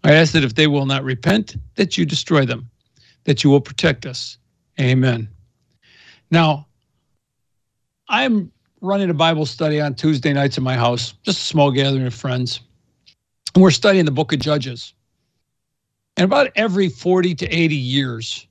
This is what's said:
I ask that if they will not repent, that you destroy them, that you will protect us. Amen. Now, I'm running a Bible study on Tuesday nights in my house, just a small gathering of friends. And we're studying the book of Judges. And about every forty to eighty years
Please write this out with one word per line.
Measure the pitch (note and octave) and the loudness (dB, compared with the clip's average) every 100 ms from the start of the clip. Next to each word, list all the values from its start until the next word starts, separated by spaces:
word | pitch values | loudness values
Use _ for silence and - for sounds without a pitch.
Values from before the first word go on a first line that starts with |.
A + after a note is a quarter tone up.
I | D#3 | 6
ask | D#3 E3 | 6 4
that | D#3+ | 2
if | C3 | 0
they | A2+ D3+ | 0 0
will | C#3+ C3+ | 0 -2
not | C3+ | -4
repent, | C3 B2+ F3+ G#3 G#3 - - | -4 -4 0 -2 -2 -12 -12
that | - G3+ - | -4 -4 -2
you | D#3+ | -2
destroy | D#3+ - D#3 B2+ | -4 0 0 0
them, | A#2 A#2+ _ _ _ _ _ | -4 -12 _ _ _ _ _
that | - C3+ | -2 2
you | C#3+ | 4
will | C#3 | 4
protect | - - E3 C3 C3+ | 2 -2 -2 -2 -10
us. | B2+ - - _ _ _ - | -12 -14 -16 _ _ _ -2
Amen. | B2+ C3 B2+ A#2 A2 - _ _ _ _ _ _ - _ _ | 0 2 2 -2 -8 -16 _ _ _ _ _ _ -20 _ _
Now, | E3 D#3+ C#3+ - _ _ _ _ _ _ _ _ _ _ _ _ _ - | 2 2 0 -8 _ _ _ _ _ _ _ _ _ _ _ _ _ -4
I'm | A3+ C4 G#3+ F3 _ _ _ | -2 2 0 -2 _ _ _
running | F#3 G3 F#3 | -4 -2 0
a | |
Bible | D3+ E3 D#3+ D3+ | 2 2 2 -4
study | - D#3 D3+ | -2 -2 -2
on | D3 | -4
Tuesday | B2+ D#3 D3 D3 | -2 0 0 0
nights | C#3 C#3 - | 0 0 0
in | |
my | C3 | -2
house, | B2+ A#2+ A#2+ - - | 0 0 0 -6 -8
just | - F#3+ | -6 -4
a | |
small | - D#3 C#3+ | -2 2 2
gathering | C3 C#3 C3+ | 2 0 0
of | B2+ | -4
friends. | - C3 B2+ B2 - _ _ _ _ _ _ _ _ - | -6 -6 -4 -4 -8 _ _ _ _ _ _ _ _ 2
And | F#3 | 6
we're | F#3 | 6
studying | - G3+ F#3+ | 6 2 2
the | D#3 | 2
book | C3+ D#3 | -2 -4
of | D3 | -4
Judges. | C3 D3 C3 A#2 - _ _ _ _ _ _ _ _ _ _ _ _ - | -2 -4 -4 -12 -18 _ _ _ _ _ _ _ _ _ _ _ _ -2
And | |
about | F#3+ C#4 C4+ - | 2 2 0 0
every | A3 F#3 F#3 | -2 0 -2
forty | - F3+ F#3 F3+ D#3+ | -2 0 2 0 -4
to | - | -4
eighty | E3 D#3+ D3+ | 0 0 0
years | B2+ C3+ C3+ A2+ A2+ - _ | -2 -2 -2 -8 -10 -12 _